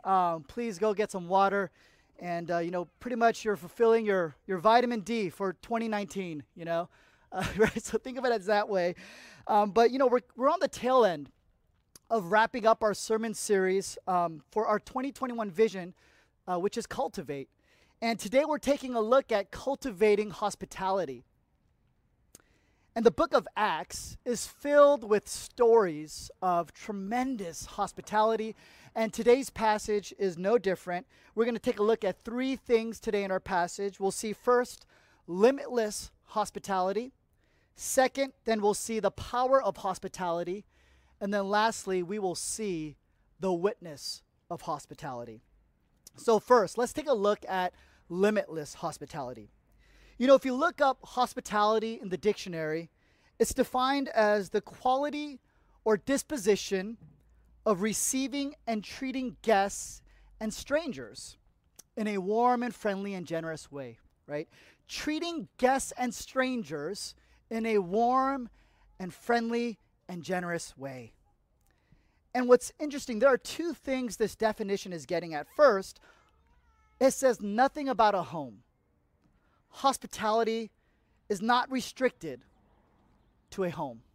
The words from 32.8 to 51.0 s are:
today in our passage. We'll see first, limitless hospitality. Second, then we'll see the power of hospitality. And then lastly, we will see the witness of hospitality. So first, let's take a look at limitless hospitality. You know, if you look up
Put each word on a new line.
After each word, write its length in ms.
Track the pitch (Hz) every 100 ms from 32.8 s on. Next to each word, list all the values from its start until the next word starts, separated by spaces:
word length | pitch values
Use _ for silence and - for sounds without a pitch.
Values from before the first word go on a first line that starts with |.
| 226 202
today 240 | 226 202
in 80 | 196
our 80 | 185
passage. 600 | - 175 175 - 202 185
We'll 100 | 196
see 220 | - 220
first, 520 | 202 - 247 247 - _ _ _ _ -
limitless 840 | 180 226 277 - 247 214 - - _
hospitality. 880 | _ 214 196 - - 190 185 202 254 _ _ _ _ _ _ -
Second, 560 | - - 254 - 269 -
then 160 | - 220
we'll 140 | 208
see 240 | 196 - 220
the 140 | 196
power 500 | - - 151 254 269
of 160 | 202 -
hospitality. 840 | 196 180 190 - 180 170 175 202 - _ _ _ _ -
And 120 | 202
then 160 | 208 196
lastly, 540 | 208 226 - - 185
we 160 | 170 214
will 160 | 196
see 640 | - - - 214 165 156 - _ _ _ -
the 140 | 185
witness 720 | 175 196 - 170 143 - - _ _ -
of 120 | -
hospitality. 800 | - 143 - 143 156 123 117 110 _ _ _ _ _ _ - -
So 240 | - 214
first, 360 | - 247 185 -
let's 160 | 247
take 160 | - 302
a 60 |
look 300 | 233 202 208 -
at 240 | 185 185 - _ _ -
limitless 640 | 175 202 208 - 156 143
hospitality. 800 | - 165 - 147 160 127 117 104 _ _ _ _ _ - -
You 80 | 247
know, 80 |
if 100 | 269
you 80 | 269
look 300 | 247 330 -
up 160 | 277 262